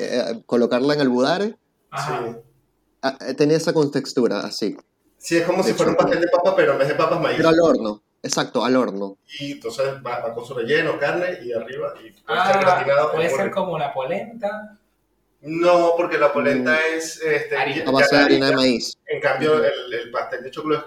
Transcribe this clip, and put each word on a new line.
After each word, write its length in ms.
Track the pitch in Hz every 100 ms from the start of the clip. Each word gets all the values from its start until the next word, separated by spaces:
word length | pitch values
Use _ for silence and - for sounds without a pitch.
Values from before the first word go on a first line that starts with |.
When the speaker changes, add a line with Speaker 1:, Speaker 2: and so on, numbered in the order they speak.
Speaker 1:
eh, 420 | 110 123 - 113 -
colocarla 480 | 123 117 123 139
en 60 | 147
el 80 | 139
budare. 480 | 123 135 175 208 226 _ _ _
Speaker 2:
Ajá. 340 | 143 147 120 117
Speaker 3:
Sí. 100 | - - _ _ _ _ _
Speaker 1:
Ah, 140 | 135 131
eh, 140 | 110
tenía 220 | 135 147 160
esa 160 | 160
contextura, 680 | 160 143 143 - - 113 101
así. 360 | - - 104 92 _ _ _ _
Speaker 3:
Sí, 180 | - 170
es 80 |
como 140 | 170 185
Speaker 1:
De 60 | -
Speaker 3:
si 60 |
fuera 180 | - 160
un 40 | 165
Speaker 1:
choclo. 140 | 175
Speaker 3:
pastel 120 | 170 175
de 0 | 175
papa, 200 | 185 185
pero 160 | 151
en 60 | 139
vez 100 | 139
de 60 | -
papas, 240 | 160 165
maíz. 160 | 160 151
Speaker 1:
Pero 140 | 165
al 100 | 160
horno, 420 | 165 127 110 104 _ _
exacto, 440 | - 151 143 127
al 100 | 120
horno. 420 | 127 113 98 98 101 _ -
Speaker 3:
Y 140 | 143
entonces 340 | - 113 110 135 -
va, 160 | 120 120 117
va 80 |
con 100 | 117
su 100 | 120
relleno, 440 | 123 117 156 156 -
carne, 400 | 143 175 180 -
y 80 | 120
arriba, 400 | 113 127 - 113 -
y 100 | -
puede 320 | _ - 151 185
ser 100 | 196
Speaker 2:
Ah, 40 |
Speaker 3:
gratinado, 520 | 185 180 - 190 151
Speaker 2:
puede 140 | 160 170
Speaker 3:
es 40 |
muy 80 | -
Speaker 2:
ser 80 | 196
Speaker 3:
rico. 120 | 196
Speaker 2:
como 140 | 185 160
la 140 | 147
polenta. 840 | - 143 190 233 - 202 214 208 - _ _ _ _ _ _
Speaker 3:
No, 500 | 143 165 175 175 170 170
porque 220 | - 156
la 140 | 147
polenta 400 | 143 143 127 127
Speaker 1:
Mm. 240 | 156 160 160
Speaker 3:
es, 260 | 160 -
este, 340 | 160 147 147 139
Speaker 2:
Harina. 280 | 143 143 135
Speaker 1:
A 40 |
base 220 | 131 139 143
de 40 |
Speaker 3:
ya 40 | 143
Speaker 1:
harina 200 | 135 135
de 40 |
Speaker 3:
ya. 40 | 135
Speaker 1:
maíz. 420 | 131 117 - - -
Speaker 3:
En 140 | 147
cambio, 340 | 143 135 151
Speaker 1:
Ujú. 80 | 156
Speaker 3:
el, 300 | - - 123
el 160 | 117 117
pastel 320 | 120 - 127
de 80 | 131
choclo 240 | 151 151
es 60 | 151